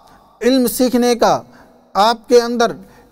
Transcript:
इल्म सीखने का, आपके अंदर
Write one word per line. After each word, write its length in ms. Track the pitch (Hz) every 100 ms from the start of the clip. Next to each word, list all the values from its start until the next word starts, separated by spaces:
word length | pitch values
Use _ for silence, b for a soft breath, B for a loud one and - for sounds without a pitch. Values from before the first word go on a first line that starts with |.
| b b b _
इल्म 260 | 233 262 233
सीखने 440 | - 254 247 240 226
का, 280 | 208 131 - b b b _ 190
आपके 440 | 220 226 - 240
अंदर 340 | 233 240 226 156 b b b